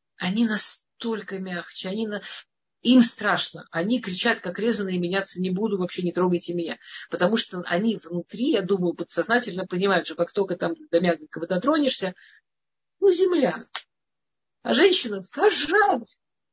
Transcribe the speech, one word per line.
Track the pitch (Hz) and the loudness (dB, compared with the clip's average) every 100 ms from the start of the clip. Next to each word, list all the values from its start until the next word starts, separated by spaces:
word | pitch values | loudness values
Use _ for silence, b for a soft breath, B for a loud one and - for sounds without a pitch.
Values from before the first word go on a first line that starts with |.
| _ - | _ -8
Они | 180 214 233 | -4 0 0
настолько | 208 - - _ _ 233 220 185 190 | 0 -4 -6 _ _ -6 -6 -6 -10
мягче, | 185 175 - - 185 | -8 -8 -10 -10 -6
они | 208 220 | -4 -4
на-, | 208 B B - _ _ _ | -6 B B -18 _ _ _
им | 226 254 | 6 8
страшно. | 233 - 202 147 - 156 - | 8 4 0 0 -2 -6 -8
Они | 165 185 247 | -4 0 0
кричат, | - 180 240 220 | -2 -2 0 0
как | 190 180 | -2 -2
резаные: | 220 208 196 180 | 0 0 -2 -2
«Меняться | 175 196 190 175 | 0 -2 -2 -4
не | 185 | -2
буду, | 185 220 190 | 0 -2 -2
вообще | 180 - | -2 -2
не | 175 | -2
трогайте | 175 185 175 - | 2 2 2 -2
меня». | 170 165 - B B B | -6 -6 -8 B B B
Потому | 160 180 233 | 0 2 2
что | - 185 - | -2 -8 -4
они | 175 226 196 | 0 0 -2
внутри, | - 175 170 190 262 | -4 -8 -6 -4 0
я | 233 | 0
думаю, | 180 196 180 | 2 0 0
подсознательно | 165 175 - 165 240 240 175 185 | -2 -4 -4 0 0 0 -6 -4
понимают, | 180 196 180 160 | -2 2 2 0
что | 156 | -2
как | 170 | -2
только | - 190 175 | -2 -2 -2
там | 175 170 - | -4 -6 -2
до | 170 | 2
мягенького | 180 165 156 156 165 | 2 0 -4 -10 -4
дотронешься, | 180 247 311 277 - 190 185 b b _ _ _ _ _ _ | -2 2 2 2 0 -4 -8 b b _ _ _ _ _ _
ну, | 392 | 4
земля. | 349 370 339 233 160 - - - _ _ _ _ _ _ _ | 4 4 4 2 0 -8 -14 -14 _ _ _ _ _ _ _
А | - | -2
женщина: | 226 381 359 226 202 185 | 4 4 4 0 -6 -8
«Пожалуйста, | - 403 311 285 392 403 277 233 - _ _ _ | 0 2 2 2 2 4 2 -4 -18 _ _ _